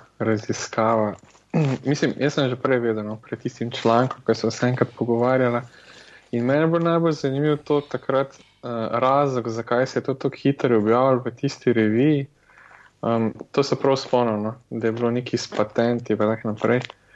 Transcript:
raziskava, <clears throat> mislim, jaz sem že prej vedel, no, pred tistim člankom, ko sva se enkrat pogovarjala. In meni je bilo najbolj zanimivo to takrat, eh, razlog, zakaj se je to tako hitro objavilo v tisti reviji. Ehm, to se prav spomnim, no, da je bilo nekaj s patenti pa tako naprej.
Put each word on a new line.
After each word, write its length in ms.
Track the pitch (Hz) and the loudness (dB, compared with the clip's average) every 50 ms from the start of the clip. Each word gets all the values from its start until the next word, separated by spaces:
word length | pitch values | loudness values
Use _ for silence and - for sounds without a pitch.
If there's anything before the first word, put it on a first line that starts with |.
| - - _ | -10 -16 _
raziskava, 1000 | - 113 110 110 107 107 - 107 - - - - - 110 113 113 110 107 107 98 - - - - _ _ _ | -4 -2 -2 -2 -2 -2 -4 -6 -6 -8 -6 -2 0 0 2 2 2 0 0 -2 -6 -12 -20 -20 _ _ _
<clears throat> 320 | - 165 156 139 131 117 - | -2 0 0 0 -2 -2 -2
mislim, 300 | - 147 143 - 139 - | -2 -2 0 0 -2 -2
jaz 180 | - 127 147 - | 0 -2 -2 0
sem 120 | - 143 | 0 0
že 100 | 127 123 127 | -2 -2 -2
prej 220 | - 139 135 123 | -2 0 0 0
vedel, 220 | 117 117 110 107 104 | 0 0 -2 -2 -4
no, 120 | 104 110 113 | -6 -8 -10
pred 200 | - - - 113 | -12 -12 -10 -8
tistim 320 | - 120 - - 117 120 | -8 -8 -8 -6 -8 -8
člankom, 520 | - - - 117 113 117 127 127 - - | -6 -2 2 4 4 4 4 2 -2 -4
ko 120 | - - 113 | -2 -2 0
sva 180 | - - 113 | 0 0 -2
se 140 | 113 - - | -2 0 0
enkrat 240 | 123 127 127 135 127 | 0 0 0 0 -2
pogovarjala. 720 | - - - 113 120 117 120 123 131 131 127 120 120 120 127 123 - - - - - - - - - - _ _ | -2 -4 -2 0 0 2 2 2 2 2 2 2 0 -2 -4 -8 -14 -20 -20 -20 -20 -20 -20 -20 -20 -20 _ _
In 140 | - 120 120 | -4 -2 0
meni 180 | 123 135 147 | 2 2 2
je 40 | 160 | 2
bilo 160 | 165 165 170 | 2 2 0
najbolj 300 | 165 170 170 170 165 170 156 | 2 2 2 2 2 0 0
zanimivo 440 | 147 - 139 135 139 147 151 151 143 | 0 -2 -2 -2 0 0 0 0 0
to 240 | - - 147 147 | 0 0 0 0
takrat, 480 | 143 - - 127 - - 135 131 135 135 | 0 -2 -8 -8 -4 -2 0 0 0 -2
eh, 60 | - - - _ _ _ - 123 120 117 110 107 - | -6 -18 -20 _ _ _ -10 -8 -6 -4 -4 -4 -2
razlog, 540 | 120 123 131 139 139 143 139 131 123 113 117 | 0 2 4 4 4 4 2 0 -2 -4 -4
zakaj 380 | 113 113 117 - 120 120 131 | -4 -6 -4 -2 0 0 0
se 100 | 131 - | 0 -2
je 80 | 127 117 | -4 -4
to 100 | - 135 | -4 -4
tako 220 | - - 139 - | -4 -4 -4 -4
hitro 400 | - - 139 135 - - 135 120 | -2 0 0 0 2 2 2 4
objavilo 460 | 110 104 107 113 123 131 135 131 123 | 4 4 4 4 4 4 4 2 2
v 120 | 123 120 113 | 0 -4 -8
tisti 380 | - - 139 - - - 127 | -6 -6 -6 -6 -4 0 0
reviji. 500 | 117 117 110 107 107 113 131 151 156 143 139 - _ _ _ _ _ - - - - - - - _ _ | 2 4 2 2 2 2 2 2 2 2 0 -4 _ _ _ _ _ -20 -20 -20 -20 -20 -20 -20 _ _
Ehm, 280 | - 110 117 117 113 110 - - - - | -4 -2 0 0 0 -2 -4 -6 -12 -6
to 120 | - - | -2 -2
se 140 | 139 - - | 0 0 0
prav 200 | 135 - 135 135 131 | 0 2 2 2 0
spomnim, 440 | - - - 123 123 117 110 104 | 0 0 0 2 2 2 0 -2
no, 100 | 104 110 117 - - - | -4 -6 -8 -10 -12 -12
da 160 | - 117 113 | -8 -4 -2
je 100 | 113 110 | -2 -2
bilo 160 | 117 120 120 | -2 -2 -2
nekaj 280 | 117 123 120 - - 117 | -2 -2 -4 -4 -6 -6
s 100 | - - | -6 -4
patenti 600 | - - 107 110 - - 117 120 120 120 120 - 117 | -4 -4 -4 -2 -2 0 0 0 0 -2 -2 -2 -2
pa 120 | 101 107 | 0 0
tako 220 | 107 110 110 - 113 | 0 0 -2 -4 -6
naprej. 320 | 104 107 - 110 117 127 123 - - _ _ _ _ | -6 -2 0 0 0 0 -2 -6 -12 _ _ _ _